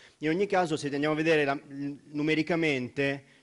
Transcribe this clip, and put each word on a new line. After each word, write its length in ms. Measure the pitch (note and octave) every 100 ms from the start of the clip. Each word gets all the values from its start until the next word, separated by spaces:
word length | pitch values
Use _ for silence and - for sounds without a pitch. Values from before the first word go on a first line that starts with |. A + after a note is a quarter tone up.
| - _
In 100 | D3+
ogni 160 | E3+ G3+
caso, 320 | F#3+ F3 D3
se 120 | C#3+
andiamo 220 | C#3 D3+ D3+
a 20 |
vedere 260 | D#3+ D#3
la, 120 | C#3+ C#3+
l-, 400 | - C#3 C#3+ C#3+ -
numericamente, 1300 | D3 D3+ D#3 D3+ E3+ D#3+ C3+ A#2+ - C#3 C#3 - -